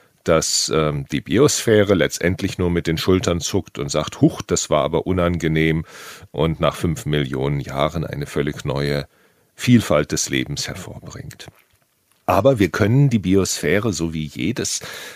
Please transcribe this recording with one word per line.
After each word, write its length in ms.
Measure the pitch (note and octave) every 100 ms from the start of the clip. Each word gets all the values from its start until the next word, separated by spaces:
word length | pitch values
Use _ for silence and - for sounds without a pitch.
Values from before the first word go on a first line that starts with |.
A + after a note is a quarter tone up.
| _ _ -
dass, 440 | D#2+ - - - D#2+
ähm, 300 | D2+ D2 C2+
die 100 | C#2
Biosphäre 760 | - F2+ C#3+ - - G#2+ G2 F#2
letztendlich 640 | C#2+ - F2 F#2+ F#2+ -
nur 120 | F2
mit 180 | F2 E2
den 100 | D#2+
Schultern 420 | - F#2 F2+ E2+
zuckt 400 | - G2 - -
und 100 | C#2+
sagt, 300 | D2+ D2+ -
„Huch, 220 | D#3+ -
das 280 | - E2+ -
war 140 | D2+
aber 240 | C#2+ D#2+ -
unangenehm“, 800 | F#2 F2 F2 D#2+ D#2+ D#2+ D#2+ - - - - -
und 280 | - D#2+ D#2
nach 160 | D#2 -
fünf 300 | F2 D2+ D2
Millionen 560 | D2+ C2+ C2 C#2 C#2+
Jahren 440 | B1 C2+ D2+ E2 C#2+
eine 200 | C#2 C#2+
völlig 400 | D2+ C#2+ D2 C#2+
neue 420 | C2+ C#2+ C#2+ C#2 _ _ _ _ -
Vielfalt 560 | - A#2+ - D2+ D2
des 180 | D#2+ -
Lebens 380 | C#2 B1+ C#2+ -
hervorbringt. 800 | - - - - - - - - - _ _ _ _ _ _ -
Aber 340 | F2+ C3+ B2
wir 100 | F#2
können 400 | - G#2 C3 C#3+
die 80 | A#2
Biosphäre 760 | F#2 F#2+ F2+ - D#2 F#2+ A#2
so 200 | E2 E2
wie 120 | D#2+ D2+
jedes, 560 | - E2 B2 - - - - -